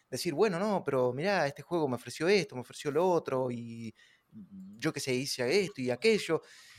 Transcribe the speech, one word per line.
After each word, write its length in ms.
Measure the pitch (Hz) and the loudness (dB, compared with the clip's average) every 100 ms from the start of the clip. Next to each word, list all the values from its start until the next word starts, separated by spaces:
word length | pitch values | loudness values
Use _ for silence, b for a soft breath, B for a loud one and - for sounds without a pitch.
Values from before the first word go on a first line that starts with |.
| _ | _
decir, 240 | - 175 | -6 -4
"Bueno, 240 | 147 214 170 | 2 2 2
no, 240 | 214 190 | 0 0
pero 280 | - 135 123 | 0 2 2
mirá, 340 | 127 185 190 143 | 2 0 2 0
este 160 | 147 | -2
juego 260 | - 175 147 | -4 0 0
me 80 | 120 | -2
ofreció 320 | - - 165 | -6 -2 2
esto, 260 | 202 151 | 2 0
me 80 | 127 | -6
ofreció 280 | 117 - 147 | -10 -8 -2
lo 160 | 143 185 | 2 4
otro, 420 | 165 - 131 131 | 2 2 0 -2
y 440 | 120 117 117 113 b b b _ 110 95 98 95 107 | -4 -8 -12 -12 b b b _ -20 -18 -16 -18 -6
yo 140 | 151 | -4
qué 80 | 147 | -4
sé, 140 | 135 | -2
hice 460 | 127 135 - 123 190 | -2 -2 -2 0 2
esto 180 | 180 - | 0 -2
y 100 | 123 | -4
aquello". 520 | 123 226 214 - 156 B B B | 2 4 4 2 -2 B B B